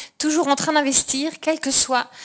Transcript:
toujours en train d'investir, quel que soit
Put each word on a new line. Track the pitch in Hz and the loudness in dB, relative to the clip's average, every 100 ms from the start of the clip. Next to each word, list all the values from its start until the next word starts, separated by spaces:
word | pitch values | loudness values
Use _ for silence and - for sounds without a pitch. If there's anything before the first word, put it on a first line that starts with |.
| - - | -10 -4
toujours | 302 311 285 | 0 0 2
en | 277 | 0
train | 311 | 0
d'investir, | 302 277 262 - 262 311 - | 0 2 2 2 -2 -4 -4
quel | 311 311 | -4 -4
que | 269 | 0
soit | - - 247 - - | 0 2 0 -4 -10